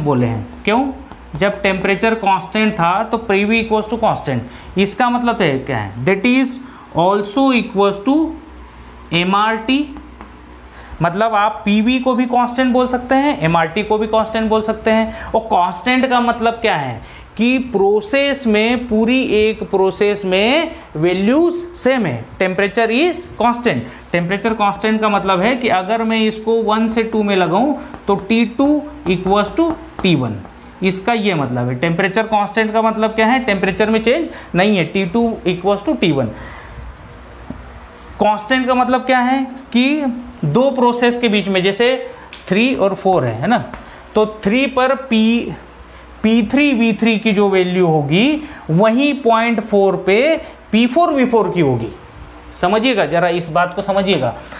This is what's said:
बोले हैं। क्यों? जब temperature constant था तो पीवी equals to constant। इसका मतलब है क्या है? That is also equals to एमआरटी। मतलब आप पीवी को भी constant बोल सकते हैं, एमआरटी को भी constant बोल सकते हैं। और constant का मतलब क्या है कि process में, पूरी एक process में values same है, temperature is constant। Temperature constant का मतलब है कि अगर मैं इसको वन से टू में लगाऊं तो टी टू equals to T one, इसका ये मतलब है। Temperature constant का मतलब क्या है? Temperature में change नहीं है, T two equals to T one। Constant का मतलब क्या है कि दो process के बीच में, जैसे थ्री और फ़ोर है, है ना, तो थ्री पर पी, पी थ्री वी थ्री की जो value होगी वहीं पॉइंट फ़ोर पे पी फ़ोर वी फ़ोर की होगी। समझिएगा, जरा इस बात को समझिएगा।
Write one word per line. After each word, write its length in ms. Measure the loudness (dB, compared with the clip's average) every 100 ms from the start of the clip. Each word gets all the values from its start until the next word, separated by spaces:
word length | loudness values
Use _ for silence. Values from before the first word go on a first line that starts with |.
बोले 220 | 0 2 0
हैं। 380 | -2 -8 -6 0
क्यों? 260 | 0 0 -6 -14 -20 -12 -2
जब 260 | -2 0
temperature 540 | -2 0 0 0 0 0
constant 580 | 0 0 -2 -2 0
था 180 | 2 0 0
तो 140 | -2 -4
पीवी 440 | 0 0 2 0
equals 260 | 0 -2 -2
to 100 | -2
constant। 760 | 0 -2 -4 -6 -6 -14 -6 -2
इसका 320 | 0 0 0
मतलब 320 | 0 -2 0
है 160 | 0 0
क्या 180 | -2 -6
है? 280 | -6 -4 0
That 200 | 2 2
is 300 | 2 0 -4 -16 -20 -6 0
also 520 | 2 2 0 0 2
equals 520 | 2 0 0 0 0 0
to 80 | 0 0 -6 -16 -20 -20 -20 -20 -20 -4
एमआरटी। 800 | -2 2 2 2 -2 0 -2 -2 -10 -16 -20 -20 -20 -20 -20 -20 -20 -14 -2
मतलब 320 | -2 0 0 2
आप 260 | 0 0 0
पीवी 340 | 2 2 0
को 140 | 0 0
भी 100 | 0
constant 460 | 0 0 0 0
बोल 140 | 2 0
सकते 280 | -2 0 0
हैं, 240 | 2 0
एमआरटी 420 | 0 2 0 -2
को 140 | -2 -2
भी 100 | 0
constant 420 | 0 0 -2 0
बोल 120 | 0
सकते 300 | 0 -2 0
हैं। 340 | 2 0 -4 -4
और 160 | -4
constant 680 | 0 0 0 -2 0 2 2
का 100 | 2
मतलब 320 | 0 0 0 0
क्या 140 | 0 0
है 260 | -2 -8 -12 -20 -12 -2
कि 200 | 0 0 0
process 760 | 2 2 2 0 0 0 0 2
में, 400 | 2 2 0 0
पूरी 340 | 0 2 2 2 2
एक 280 | 2 0
process 600 | -2 0 2 2 0 0 0
में 460 | 2 2 2 0 -6 -12 -2
values 580 | 0 2 2 4 2 0 -8 -4
same 300 | 0 0 0
है, 180 | -4 -8 -4
temperature 480 | -2 0 -2 0 0
is 340 | 2 0 -2 -8 0
constant। 380 | 0 2 0 -2 -6 -14 -4
Temperature 420 | -4 -2 -2 -2
constant 460 | 0 0 0 0 2
का 80 | 2
मतलब 320 | 0 2 2
है 140 | 2 0
कि 140 | 0
अगर 320 | 0 0 -2
मैं 160 | 0 2
इसको 400 | 0 0 0 0
वन 240 | 2 2 2
से 160 | 0
टू 200 | 0 0
में 120 | 2 2
लगाऊं 380 | 2 2 2 -2 -6 -8 -2
तो 80 | -2
टी 280 | 0 2 2
टू 200 | 2 2 2 -2 -8 -2
equals 480 | -2 2 2 2 0
to 160 | 0 -2 -10 -2
T 100 | 2 2
one, 200 | 0 -6 -12 -18 -20 -4
इसका 300 | -2 -2 -2
ये 200 | 0 0 0
मतलब 340 | -2 -2 -4
है। 60 | -2
Temperature 520 | -2 0 0 0 -2
constant 460 | -2 -2 -2 0
का 80 | 0
मतलब 340 | 0 0 -2 0
क्या 120 | 2
है? 120 | 2
Temperature 500 | 0 0 0 0 2
में 120 | 2
change 280 | 2 0 -2 -10 -4 0
नहीं 220 | 2 2
है, 60 | 0
T 200 | -2 0
two 260 | 0 0 -2 -4
equals 380 | -2 0 0 -2
to 120 | 0
T 100 | 2
one। 180 | 2 -2 -6 -14 -16 -16 -16 -16 -18 -20 -20 -20 -20 -16 -16 -16 -20 -20 -20 -12 -2
Constant 480 | 0 0 0 0 2
का 60 |
मतलब 320 | 0 2 0 2
क्या 140 | 2
है 240 | 2 0 -2 -8 -2
कि 320 | 2 2 2 -2 -4 -10 -6 0
दो 240 | 2 2
process 460 | 2 2 2 0 2
के 80 | 0
बीच 180 | 0 0
में, 140 | 0
जैसे 320 | 0 2 2 0 -4 -14 -18 -12 -2
थ्री 240 | 2 2 2
और 180 | 0 0
फ़ोर 300 | 2 2 2
है, 80 | -2
है 60 | 0
ना, 100 | 0 -2 -12 -18 -20 -4 0
तो 100 | 0 -2
थ्री 220 | 0 0 0
पर 280 | 2 0 0
पी, 580 | 0 2 2 2 -2 -10 -16 -20 -20 -20 -20 -4
पी 180 | 2 2 2
थ्री 240 | 2 2
वी 180 | 2 2
थ्री 240 | 2 2 2
की 120 | 2
जो 140 | 2 2
value 380 | 2 2 2 2
होगी 540 | 2 2 2 2 0 -4 -12 0
वहीं 440 | 2 4 4 0 0
पॉइंट 380 | 2 2 2 -2
फ़ोर 340 | 0 2 2 2
पे 400 | 2 2 2 0 -4 -20 -2
पी 140 | 2 2
फ़ोर 260 | 2 2
वी 120 | 2 2
फ़ोर 260 | 2 2
की 80 | 2
होगी। 300 | 0 0 -4 -10 -18 -20 -20 -20 -20
समझिएगा, 540 | -2 0 2 2 2 0
जरा 220 | 2 0
इस 200 | 0 -2
बात 240 | 0 0 -2
को 60 |
समझिएगा। 520 | -2 0 2 0 0 -6 -12 -16